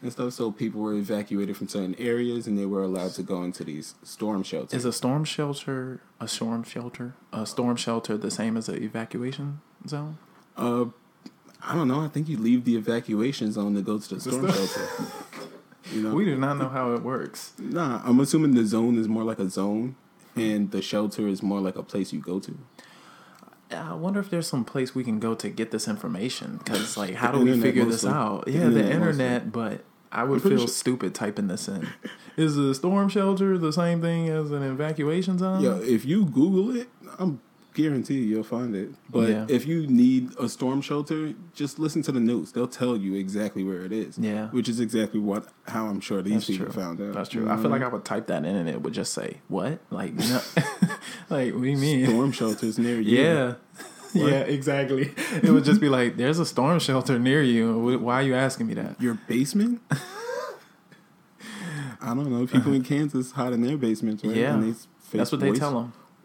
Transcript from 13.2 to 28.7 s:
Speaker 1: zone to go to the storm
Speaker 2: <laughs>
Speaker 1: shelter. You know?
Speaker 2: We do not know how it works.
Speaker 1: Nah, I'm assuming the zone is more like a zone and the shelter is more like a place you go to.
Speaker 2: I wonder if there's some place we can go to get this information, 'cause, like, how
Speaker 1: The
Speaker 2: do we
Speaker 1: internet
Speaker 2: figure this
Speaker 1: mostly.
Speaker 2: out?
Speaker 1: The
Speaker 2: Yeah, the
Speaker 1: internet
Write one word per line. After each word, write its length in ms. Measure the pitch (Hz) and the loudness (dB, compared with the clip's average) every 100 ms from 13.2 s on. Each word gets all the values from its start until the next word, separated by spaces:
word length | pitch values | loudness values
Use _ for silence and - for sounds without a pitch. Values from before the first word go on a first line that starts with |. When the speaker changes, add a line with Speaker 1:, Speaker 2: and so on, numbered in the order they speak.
| 117 139 107 | 0 0 -2
Speaker 1:
zone 220 | 107 101 101 | 0 0 0
to 60 | |
go 160 | 95 107 | 0 -4
to 180 | 104 95 | -4 -8
the 60 | |
storm 300 | 127 127 190 | -4 -2 2
Speaker 2:
<laughs> 0 | |
Speaker 1:
shelter. 360 | - - - - - - - - - 196 - - - - | 2 0 -4 -6 -8 -8 -10 -16 -16 -16 -18 -20 -20 -8
You 120 | 110 | -4
know? 100 | 107 | 0
Speaker 2:
We 120 | 135 202 | 2 2
do 120 | 135 | 2
not 200 | 135 143 | 0 0
know 120 | 131 | -4
how 240 | 131 127 | -2 -2
it 80 | 120 | -2
works. 520 | 117 127 - - - - | -2 -6 -6 -12 -16 -12
Speaker 1:
Nah, 420 | - 147 160 117 - | -6 -4 -2 -2 4
I'm 140 | 123 | 6
assuming 340 | 143 160 156 | 6 4 6
the 120 | 123 110 | 6 4
zone 320 | 110 117 117 | 2 4 2
is 100 | 110 | 2
more 160 | 110 | 0
like 160 | 113 110 | -2 -2
a 100 | 95 | -4
zone 460 | 95 98 107 120 135 _ _ - - | -2 -2 0 -4 -8 _ _ -12 -4
and 360 | 110 107 98 | 0 0 0
the 100 | 101 | -2
shelter 460 | 95 107 104 - 107 | -2 -2 -2 -2 -2
is 140 | 98 | 0
more 160 | 101 101 | 0 0
like 160 | 95 - | -2 -4
a 80 | |
place 300 | - 101 95 | -6 -4 -4
you 60 | 80 | -6
go 200 | - 92 | -4 -6
to. 180 | - - - - - - - - - - - - _ | -6 -14 -16 -20 -20 -20 -20 -20 -20 -20 -20 -20 _
Speaker 2:
I 200 | - 160 | -12 -8
wonder 260 | 170 170 202 | -6 -2 -2
if 100 | 196 | -2
there's 180 | 170 160 | -4 -2
some 180 | 135 110 | -2 -2
place 280 | 139 127 | -2 -2
we 120 | 131 123 | -2 -2
can 140 | 110 | -2
go 140 | 113 | 0
to 160 | 113 104 | -2 -4
get 220 | - 113 | -4 -4
this 160 | 107 - | -2 -4
information, 720 | 104 95 90 120 - - - - | -4 -4 -4 -4 -6 -8 -8 -4
'cause, 320 | 107 107 - | -2 -2 -4
like, 180 | 98 92 | -6 0
how 160 | 120 | 0
Speaker 1:
The 60 | 135 | 4
Speaker 2:
do 60 | 123 | 6
we 60 | |
Speaker 1:
internet 120 | 127 117 | 6 4
Speaker 2:
figure 160 | 127 117 | 4 4
this 180 | 113 | 2
Speaker 1:
mostly. 60 | 110 | 2
Speaker 2:
out? 340 | 143 113 98 - | 2 0 -2 -2
Speaker 1:
The 60 | |
Speaker 2:
Yeah, 80 | 139 | 2
the 60 | |
Speaker 1:
internet 180 | 123 | 4